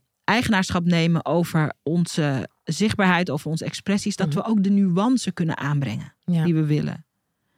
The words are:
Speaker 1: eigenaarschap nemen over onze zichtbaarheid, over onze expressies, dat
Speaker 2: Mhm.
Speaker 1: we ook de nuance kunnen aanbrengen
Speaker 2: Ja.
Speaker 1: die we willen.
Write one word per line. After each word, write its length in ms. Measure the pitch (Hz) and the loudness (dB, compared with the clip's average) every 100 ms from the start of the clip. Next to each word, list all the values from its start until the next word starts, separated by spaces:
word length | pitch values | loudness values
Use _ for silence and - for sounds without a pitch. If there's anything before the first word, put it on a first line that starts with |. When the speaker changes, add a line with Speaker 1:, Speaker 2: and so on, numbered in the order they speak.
| - _ | -12 _
Speaker 1:
eigenaarschap 600 | - 214 254 202 190 185 175 | 0 0 2 0 0 0 2
nemen 400 | 170 165 170 - | 2 2 0 0
over 480 | 160 170 170 151 - | 0 0 0 0 -2
onze 680 | - 175 170 - 147 131 82 _ | -2 -2 0 0 0 -2 -4 _
zichtbaarheid, 680 | - 156 214 - 185 175 180 | -8 -2 0 2 2 2 0
over 200 | 143 156 | -4 -4
onze 160 | 160 - | -6 -6
expressies, 500 | - - 196 - - | -8 -4 -2 -2 -2
dat 120 | 170 | -2
Speaker 2:
Mhm. 80 | 151 | -2
Speaker 1:
we 60 | |
ook 200 | 220 220 | 0 2
de 60 | 190 | 2
nuance 640 | 202 196 175 226 262 - | 2 2 2 2 0 -2
kunnen 260 | - 165 - | -4 -4 -4
aanbrengen 560 | 143 147 139 123 - - - | -2 -2 -2 -6 -10 -10 -2
Speaker 2:
Ja. 180 | 170 | 0
Speaker 1:
die 100 | 160 | 2
we 120 | 160 151 | 2 2
willen. 400 | 151 151 - - _ _ _ _ | 0 -2 -8 -14 _ _ _ _